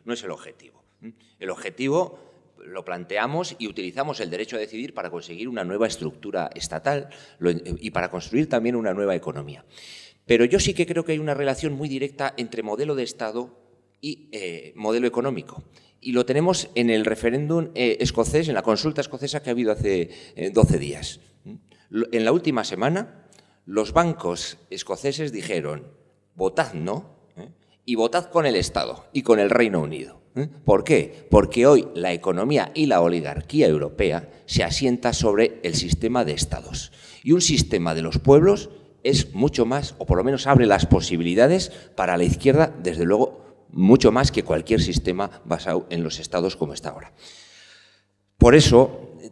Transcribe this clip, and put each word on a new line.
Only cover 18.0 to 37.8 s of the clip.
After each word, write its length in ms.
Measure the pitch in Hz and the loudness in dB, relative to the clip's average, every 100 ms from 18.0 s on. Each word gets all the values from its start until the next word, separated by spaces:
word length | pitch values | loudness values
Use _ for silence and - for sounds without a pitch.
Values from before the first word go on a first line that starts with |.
escocés, 460 | 127 - 113 151 165 | -2 -2 0 0 0
en 80 | |
la 80 | 107 | -2
consulta 380 | 113 107 156 151 | 0 0 0 -4
escocesa 420 | 135 131 135 147 | -8 -8 -8 -8
que 80 | 143 | -6
ha 20 | |
habido 200 | 120 110 | -2 -2
hace, 380 | 107 104 95 82 - - - | -2 0 0 -2 -8 -20 -8
eh, 140 | - | -2
doce 280 | - - 78 | 2 4 2
días. 420 | 71 69 - - _ _ - 107 _ _ _ | -2 -10 -12 -16 _ _ -20 -20 _ _ _
Lo, 180 | 107 117 | -6 -2
en 140 | 117 | 0
la 80 | 113 | 2
última 320 | 165 160 127 | 2 0 -2
semana, 640 | 101 92 123 180 226 - _ _ _ _ | -4 -2 -2 -2 -6 -14 _ _ _ _
los 280 | - 101 104 | -6 -4 0
bancos 680 | 160 170 - 87 87 - - - | 0 0 -2 -4 -6 -8 -14 -14
escoceses 600 | 95 - 95 139 139 151 | -12 -8 -6 -4 -4 -6
dijeron, 560 | 110 120 90 73 76 62 - _ _ _ | -8 -6 -4 -4 -8 -14 -20 _ _ _
"Votad 380 | - 92 - 135 | -4 -4 -2 -4
no, 440 | 87 85 117 196 _ _ - | -4 -6 -6 -10 _ _ -20
¿eh? 140 | 104 - _ _ | -20 -20 _ _
y 100 | - | -6
votad 300 | 113 113 180 | 0 0 0
con 200 | 175 165 | 0 0
el 120 | 147 104 | 2 2
Estado 500 | - 98 60 - - | 0 -4 -6 -8 -10
y 100 | - | -6
con 160 | 123 110 | 4 4
el 120 | 101 | 6
Reino 300 | 113 113 90 | 4 4 2
Unido". 400 | 73 73 67 - _ | -4 -6 -12 -18 _
¿Eh? 140 | 127 151 - | -8 -8 -4
¿Por 180 | - 98 | 2 2
qué? 440 | - 131 73 - - | 4 2 2 -8 4
Porque 360 | 104 98 120 127 | 4 6 4 6
hoy 200 | 139 - | 6 4
la 180 | 85 90 | -4 -4
economía 600 | 87 95 87 113 147 95 | -2 -2 -2 0 0 -2
y 120 | - 151 | -2 2
la 140 | 95 | 4
oligarquía 680 | 85 85 71 73 - 151 110 | 4 2 -4 -8 -6 2 4
europea 600 | 76 71 - 98 82 - - - | 4 -2 -2 -2 -2 -8 -20 -4
se 180 | - | -2
asienta 480 | 85 - 135 123 120 | 0 0 -2 0 -2
sobre 480 | - 113 101 120 - | 0 0 4 2 0
el 140 | 87 80 | -6 -4
sistema 480 | 87 82 113 123 | -4 -2 -2 -2
de 80 | 90 | -2
Estados. 600 | 73 - 65 - - - - - - | -4 -6 -8 -10 -12 -14 -18 -20 -8
Y 100 | - | 2
un 80 | 175 | 2
sistema 540 | - 139 - 101 | 4 0 0 0